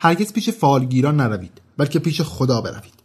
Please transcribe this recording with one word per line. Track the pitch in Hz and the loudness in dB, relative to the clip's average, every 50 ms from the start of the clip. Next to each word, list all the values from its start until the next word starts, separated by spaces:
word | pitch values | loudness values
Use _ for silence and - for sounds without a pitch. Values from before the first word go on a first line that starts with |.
هرگز | - 165 175 180 208 208 | 2 2 2 2 0 -2
پیش | - 226 - 226 | -4 -4 -2 -4
فالگیران | 220 - 156 139 139 131 131 127 127 127 135 147 151 147 | -2 2 2 2 4 2 2 0 0 2 2 2 2 2
نروید، | 127 110 107 92 92 92 - - _ _ _ | 2 0 -2 -4 -8 -12 -20 -20 _ _ _
بلکه | - 147 147 - 160 | -2 -2 0 0 -2
پیش | 160 170 147 170 | -2 -2 -2 -2
خدا | 156 - - - 131 127 120 110 | -4 -4 -4 -2 0 0 0 0
بروید. | - - - 107 - - _ _ _ | -2 -6 -10 -12 -16 -20 _ _ _